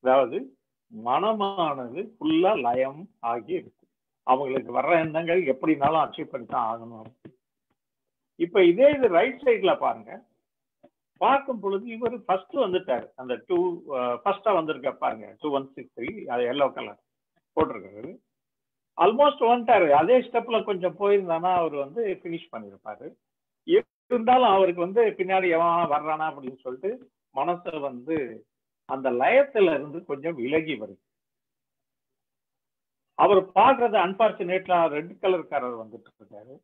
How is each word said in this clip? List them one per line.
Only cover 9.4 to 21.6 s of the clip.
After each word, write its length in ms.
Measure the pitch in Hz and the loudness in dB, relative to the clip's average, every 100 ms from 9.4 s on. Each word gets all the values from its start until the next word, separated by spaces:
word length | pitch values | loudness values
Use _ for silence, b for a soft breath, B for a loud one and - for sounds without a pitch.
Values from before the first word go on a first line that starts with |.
சைடுல 300 | 262 220 185 147 | 0 2 2 0
பாருங்க, 360 | 135 113 110 185 _ _ _ _ _ _ _ _ _ _ | -2 -4 -10 -20 _ _ _ _ _ _ _ _ _ _
பார்க்கும் 400 | 202 277 277 240 | 2 2 0 -6
பொழுது 240 | 196 196 240 | -4 -4 -6
இவரு 300 | 226 233 240 | -6 -6 -6
first 340 | - 190 - 294 | -4 -4 -2 -4
வந்துட்டாரு. 500 | 220 180 180 123 113 - | -2 -2 -2 -4 -6 -16
அந்த 180 | 127 120 | -8 -8
டூ, 140 | _ 175 180 175 - | _ 0 0 -4 -8
அஹ், 240 | 135 123 120 | -6 -4 -2
ஃபர்ஸ்டா 320 | - 196 - | -4 -2 0
வந்திருக்க 380 | 190 160 143 131 | 0 0 -4 -6
பாருங்க, 340 | - 139 113 101 101 | -4 -6 -6 -14 -10
டூ 120 | 151 | -4
ஒன் 160 | 139 135 | -4 -6
சிக்ஸ் 260 | - 127 | -16 -20
த்ரீ, 160 | - 117 110 98 | -12 -12 -12 -8
அது 160 | 123 | -4
yellow 240 | 120 135 135 | -2 0 -2
color 300 | 131 113 104 _ _ _ _ _ - | -2 -14 -16 _ _ _ _ _ -2
போட்டிருக்கிறது. 560 | 156 113 95 101 127 240 _ _ _ _ _ _ _ - | -2 -2 -14 -16 -18 -18 _ _ _ _ _ _ _ 2
Almost 420 | 175 226 285 277 | 2 6 4 4
வந்துட்டாரு. 480 | 233 240 233 220 165 | 2 2 4 4 6
அதே 240 | 143 165 254 | 6 6 4
ஸ்டெப்ல 360 | 240 233 - 220 | 4 -4 0 -2
கொஞ்சம் 340 | 214 196 180 170 | -2 -2 -2 -2
போயிருந்தானா 540 | 202 202 185 165 175 | 2 2 2 -2 0
அவர் 220 | 180 | 0